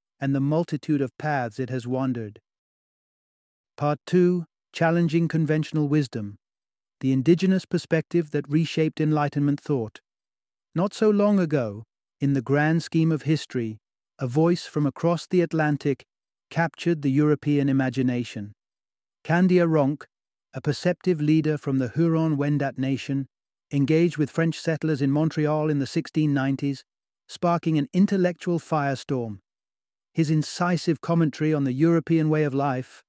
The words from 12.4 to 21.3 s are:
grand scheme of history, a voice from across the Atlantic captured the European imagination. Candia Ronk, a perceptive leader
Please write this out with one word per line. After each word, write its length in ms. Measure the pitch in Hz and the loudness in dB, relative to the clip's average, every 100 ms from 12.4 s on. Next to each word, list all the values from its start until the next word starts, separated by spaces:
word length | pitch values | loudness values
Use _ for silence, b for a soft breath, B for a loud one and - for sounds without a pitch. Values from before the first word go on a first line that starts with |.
grand 420 | 117 143 151 165 | 2 2 2 0
scheme 280 | - 160 160 | 0 0 2
of 120 | 151 | 0
history, 560 | 139 160 - 127 113 110 _ _ _ - | -2 -2 -2 -6 -6 -8 _ _ _ -8
a 80 | 131 | -4
voice 380 | 135 165 175 - | 2 2 0 -2
from 200 | 156 143 | -2 -2
across 400 | - 165 170 - | 0 -2 -2 0
the 160 | 180 | 0
Atlantic 640 | 170 160 151 143 147 135 - _ _ _ - | 0 0 0 0 -2 -4 -8 _ _ _ -8
captured 520 | - 165 - 175 165 | -4 -4 -2 -2 0
the 100 | 143 | 0
European 560 | 135 151 147 147 143 139 | 2 4 2 2 2 2
imagination. 840 | 135 131 123 123 123 117 117 101 - _ _ _ _ _ _ - | 2 0 0 0 -2 -6 -10 -12 -16 _ _ _ _ _ _ 0
Candia 420 | 170 185 180 170 | 2 4 4 4
Ronk, 360 | 156 135 147 - _ _ _ _ | 2 2 -2 -8 _ _ _ _
a 80 | 135 | -8
perceptive 580 | 151 139 175 175 185 160 | -6 -2 -2 0 -2 0
leader 380 | 151 | 2